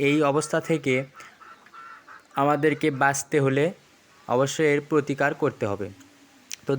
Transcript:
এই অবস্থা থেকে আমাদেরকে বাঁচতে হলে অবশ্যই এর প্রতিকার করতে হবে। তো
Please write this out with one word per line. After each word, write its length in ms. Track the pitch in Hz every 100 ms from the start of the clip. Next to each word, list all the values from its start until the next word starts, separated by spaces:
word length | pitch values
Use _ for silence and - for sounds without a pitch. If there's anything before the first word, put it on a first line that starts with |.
| 143
এই 80 | 147 147
অবস্থা 280 | 143 151 165 160
থেকে 240 | 160 139 127 139 - - - - - - - - - - - _ -
আমাদেরকে 460 | 143 147 156 147 156 135
বাঁচতে 340 | 139 139 - 151
হলে 200 | 135 135 160 202 _ _ _ _ -
অবশ্যই 400 | 120 135 - 156
এর 80 | 143 143
প্রতিকার 400 | 156 139 139 143 151
করতে 220 | 143 - 110
হবে। 160 | 101 98 101 - _ _ _ - -
তো 60 | -